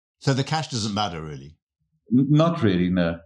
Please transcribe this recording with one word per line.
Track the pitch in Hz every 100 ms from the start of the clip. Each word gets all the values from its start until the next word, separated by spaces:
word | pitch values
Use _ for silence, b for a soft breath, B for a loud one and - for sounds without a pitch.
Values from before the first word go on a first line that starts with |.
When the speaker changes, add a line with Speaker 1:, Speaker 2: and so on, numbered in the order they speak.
| _ _
Speaker 1:
So | 139
the | 135
cash | 135 156 143
doesn't | 120 107
matter, | 101 104 82
really? | 78 71 69 - _ _ _ _ -
Speaker 2:
N-, | 123 139
not | 151 165 165
really, | 107 90 90
no. | 90 85 82